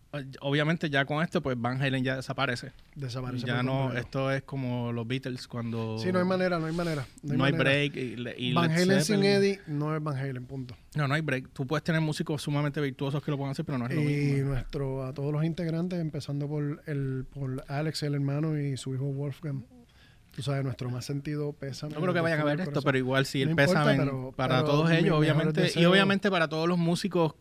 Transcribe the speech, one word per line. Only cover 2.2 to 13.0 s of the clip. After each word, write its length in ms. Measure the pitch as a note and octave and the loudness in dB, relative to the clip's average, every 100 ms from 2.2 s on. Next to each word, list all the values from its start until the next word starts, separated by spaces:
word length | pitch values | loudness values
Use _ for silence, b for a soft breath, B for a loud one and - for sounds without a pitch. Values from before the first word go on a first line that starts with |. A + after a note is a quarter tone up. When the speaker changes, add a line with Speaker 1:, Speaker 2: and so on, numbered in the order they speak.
| - C3 C3+ A#2+ B2 - - | -6 -2 -2 -2 -8 -16 -20
Speaker 2:
Desaparece 520 | - C3 C3 B2+ B2 A#2 | -12 -8 -8 -6 -4 -2
Speaker 1:
Ya 100 | A#2+ | 0
Speaker 2:
por 80 | B2+ | 0
Speaker 1:
no, 60 | C3+ | 0
Speaker 2:
completo. 160 | C3 A#2+ A#2+ | 0 -2 -4
Speaker 1:
esto 240 | C3+ C3+ | -2 -2
es 100 | C3+ | -2
como 460 | - C#3 B2+ B2 A#2+ | -4 -6 -4 -2 -4
los 140 | A#2+ A#2 | -4 -4
Beatles 400 | B2+ C3 B2 - | -4 -6 -8 -8
cuando 520 | A#2+ A#2 A2+ A2+ A2 | -8 -4 -4 -4 -4
Speaker 2:
Sí, 120 | A2+ | 0
no 80 | F#3 | 2
hay 40 | |
manera, 340 | F3+ F#3 F#3 F3 | 2 2 2 0
no 60 | |
hay 80 | D#3+ | -2
manera, 340 | E3 E3+ D3+ B2+ - | -2 -2 -4 -6 -10
no 100 | D3 | -4
hay 60 | B2+ | 2
Speaker 1:
no 60 | |
hay 80 | C3+ | 2
Speaker 2:
manera. 180 | C3+ C3 | 2 2
Speaker 1:
break 260 | C#3 C#3+ C#3+ | 2 0 -2
y 200 | B2+ A2 | -6 -8
le-, 180 | A#2+ - | -10 -6
y 160 | B2+ | 0
Speaker 2:
Van 140 | E3 E3+ | 2 4
Speaker 1:
Led 40 | E3 | 4
Speaker 2:
Halen 220 | F3+ F#3+ | 4 4
sin 120 | - G3+ | 4 4
Speaker 1:
Zeppelin. 140 | G3 | 4
Speaker 2:
Eddie 280 | G3+ G3 G3 - | 4 4 0 -4
no 280 | D3 D3+ | -4 -2
es 80 | D#3 | -2
Van 140 | D3+ C3 | -2 -4
Halen, 300 | C#3 B2+ B2 | -4 -6 -8
punto. 280 | C3+ B2+ - - | -10 -10 -14 -8
Speaker 1:
No, 120 | D3+ C#3 | -2 0
no 60 | |
hay 60 | D3 | 0
break. 300 | D3+ C3 C3 | 0 -2 -4
Tú 140 | - C3 | -6 -2
puedes 180 | D3+ | -2
tener 160 | - D#3+ | 0 2
músicos 400 | D#3 D3+ E3 D3 | 2 -2 -4 -4
sumamente 400 | - C#3+ D3 D3+ | -2 0 0 0
virtuosos 420 | C#3+ B2+ | -4 -2